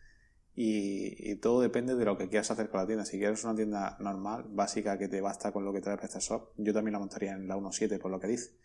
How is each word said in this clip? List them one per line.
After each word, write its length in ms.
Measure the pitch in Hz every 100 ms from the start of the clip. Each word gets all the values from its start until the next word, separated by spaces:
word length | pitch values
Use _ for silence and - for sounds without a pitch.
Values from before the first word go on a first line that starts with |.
| - - _ _ _
Y, 800 | - 110 107 101 98 98 - -
y 40 | 98
todo 260 | 113 123
depende 320 | 117 123 123
de 100 | 127
lo 140 | 107 98
que 100 | 92
quieras 220 | 107 101
hacer 180 | 110 107
con 120 | 95
la 60 | 95
tienda. 200 | 110 107
Si 120 | 98
quieres 240 | 104 110
una 100 | 117
tienda 420 | 110 107 104 98 -
normal, 460 | 101 95 101 117 117
básica, 480 | 101 98 113 104 98
que 100 | 98
te 140 | 95
basta 300 | 98 98 104
con 120 | 101
lo 80 | 98
que 80 | 98
trae 160 | 98 101
PrestaShop, 560 | 104 104 - 113 - -
yo 160 | 107
también 180 | 107 107
la 60 | 104
montaría 340 | 98 - 98
en 160 | 98 95
la 80 | 98
uno 160 | 98
siete, 260 | - 110 98
por 120 | 92
lo 100 | 92
que 60 | 95
dices. 280 | 120 - _